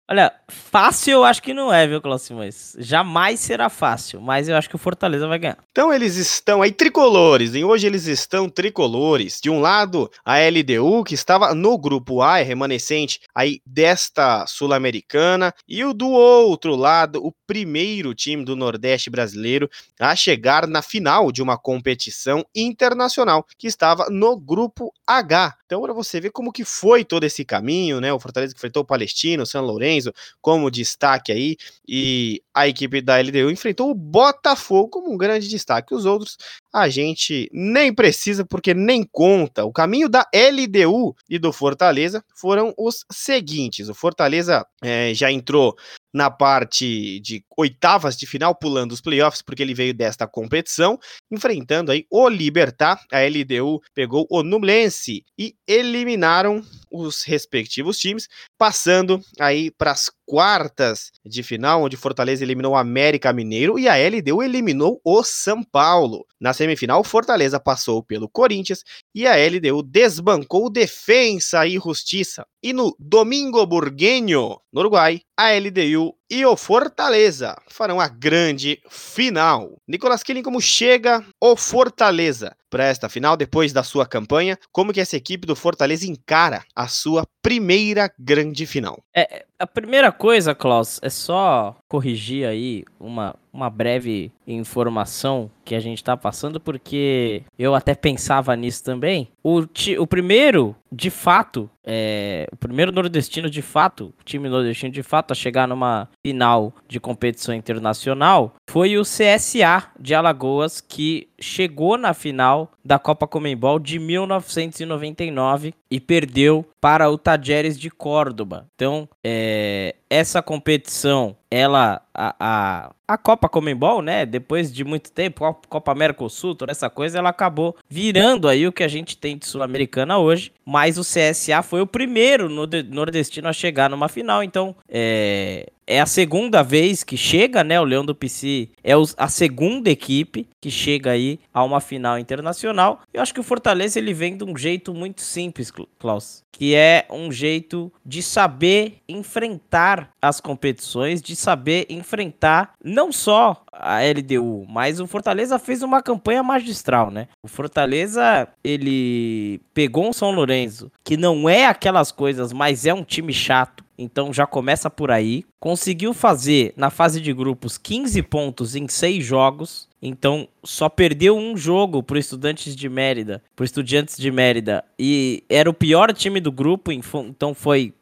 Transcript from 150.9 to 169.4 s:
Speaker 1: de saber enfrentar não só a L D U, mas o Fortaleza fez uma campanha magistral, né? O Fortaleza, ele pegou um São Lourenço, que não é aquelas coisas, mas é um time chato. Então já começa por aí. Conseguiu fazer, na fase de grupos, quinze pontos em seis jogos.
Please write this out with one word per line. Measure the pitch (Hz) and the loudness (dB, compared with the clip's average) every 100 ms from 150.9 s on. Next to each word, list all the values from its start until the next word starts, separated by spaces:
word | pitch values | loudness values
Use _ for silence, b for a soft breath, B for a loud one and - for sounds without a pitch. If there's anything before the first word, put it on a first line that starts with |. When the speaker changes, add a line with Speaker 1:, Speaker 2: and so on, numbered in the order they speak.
| 120 143 175 | -4 -4 -4
Speaker 1:
de | - | -8
saber | 170 202 147 135 175 - | -6 -2 -2 0 -2 -2
enfrentar | 165 - 214 180 - 156 160 208 _ | -12 -10 -8 -8 0 2 4 2 _
não | 160 233 339 | -4 0 0
só | - 208 208 233 160 _ | -2 2 4 4 0 _
a | - - 107 | -10 -2 0
L | 143 147 | 2 0
D | 135 127 | -2 -2
U, | 120 104 98 | -2 -6 -8
mas | 113 135 170 | -4 -2 -4
o | 180 | -8
Fortaleza | 208 208 196 254 254 | -6 -4 -2 -2 -4
fez | - 254 | -4 -6
uma | 262 262 | 0 -2
campanha | 254 226 214 247 | 0 -4 -2 -2
magistral, | 254 262 233 196 - 120 104 | 0 -2 -4 -8 0 0 0
né? | 104 123 _ | -4 -12 _
O | 110 | -18
Fortaleza, | - 147 151 139 147 202 233 233 196 120 _ | -12 -6 -2 -2 -2 -2 0 2 2 -2 _
ele | 147 143 139 135 123 120 117 110 104 98 _ | -4 -2 -2 -2 0 -2 -4 -4 -6 -8 _
pegou | 156 139 147 214 | -2 0 0 -2
um | |
São | 233 196 | -2 -2
Lourenço, | 185 131 131 120 113 120 _ | 0 0 0 -2 -8 -20 _
que | - 156 | -6 0
não | 175 156 156 | 2 2 4
é | 208 | 6
aquelas | 262 185 190 180 147 | 4 2 2 2 0
coisas, | - 139 127 120 | -2 -2 -2 -6
mas | 127 143 127 | -2 -2 0
é | 151 | 0
um | 190 | -2
time | 151 - 165 | -4 -6 -4
chato. | - - 131 127 - _ - | -4 2 2 2 -6 _ -14
Então | 120 143 139 | -8 -4 -4
já | 131 143 | -2 -2
começa | 143 127 156 151 | -2 -2 -2 -4
por | - 143 | -6 0
aí. | 113 110 131 - _ | 0 0 -4 -8 _
Conseguiu | 160 175 190 165 220 | -6 -4 -4 -4 -4
fazer, | 233 226 143 135 143 113 - | 0 2 2 2 2 2 -2
na | 139 | -4
fase | - 165 160 | 2 0 2
de | 151 | -4
grupos, | 127 131 123 120 - | -4 -4 -4 -8 -12
quinze | - 233 269 202 | -8 -6 -2 -2
pontos | - 151 143 123 117 139 | -2 -4 -4 -6 -8 -6
em | 143 | -6
seis | - 175 190 | -2 -2 -2
jogos. | 120 131 | 0 2